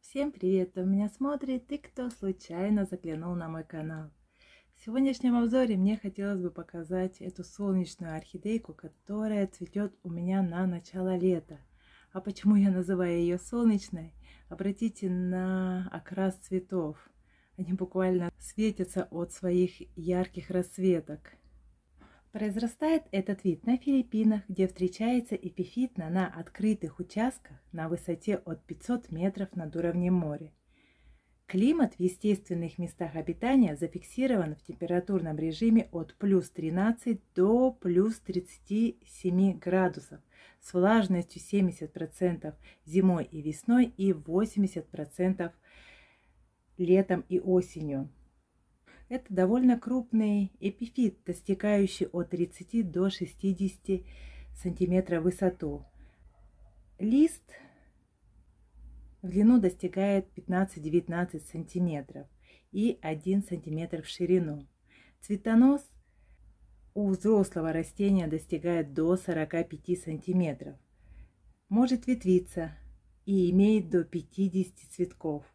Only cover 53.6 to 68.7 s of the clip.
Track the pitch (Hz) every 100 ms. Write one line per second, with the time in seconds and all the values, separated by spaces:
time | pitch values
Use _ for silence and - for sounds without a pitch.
53.6 | 190 - - 185 - - - - - -
54.6 | 180 - 180 185 185 170 170 175 185 180
55.6 | 151 143 - - - _ - _ - _
56.6 | - _ _ _ 208 262 320 - _ -
57.6 | - _ _ _ _ _ _ _ _ _
58.6 | _ - - - - _ 185 175 214 254
59.6 | 190 180 180 190 196 196 190 - - 185
60.6 | 190 - 151 170 170 170 175 156 - 165
61.6 | 165 180 180 151 139 139 139 _ _ _
62.6 | _ 190 226 - 156 156 185 196 196 170
63.6 | 156 156 170 160 156 - 175 185 160 147
64.6 | 139 _ _ _ _ _ - 202 226 226
65.6 | 262 285 - - _ _ _ - - _
66.6 | _ - - - 202 185 202 214 190 170
67.6 | 160 160 160 - 202 190 165 156 - 160
68.6 | 165